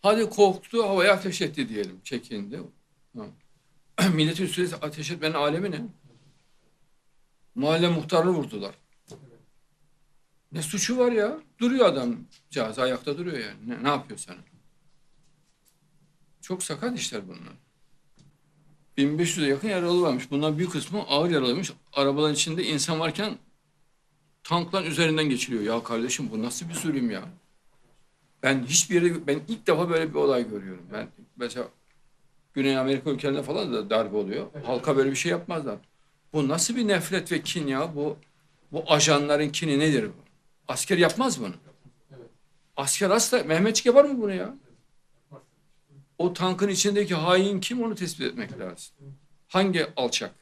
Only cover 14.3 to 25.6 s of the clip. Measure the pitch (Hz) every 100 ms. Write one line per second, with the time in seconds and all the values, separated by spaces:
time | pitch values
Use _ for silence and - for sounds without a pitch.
14.3 | 90 - _ _ _ _ _ _ _ _
15.3 | _ _ _ _ _ _ _ _ _ _
16.3 | _ - 185 - 156 240 247 - 113 95
17.3 | 87 78 - _ _ _ _ _ _ -
18.3 | _ _ _ _ _ _ - 139 156 170
19.3 | 185 147 139 214 190 175 175 170 127 123
20.3 | 143 156 151 175 156 123 196 - 143 175
21.3 | 160 127 135 190 - _ 143 139 139 151
22.3 | 143 - 160 139 151 139 160 160 156 208
23.3 | - _ _ _ _ _ _ _ _ _
24.3 | _ - 170 170 190 165 151 170 156 151
25.3 | 123 - 117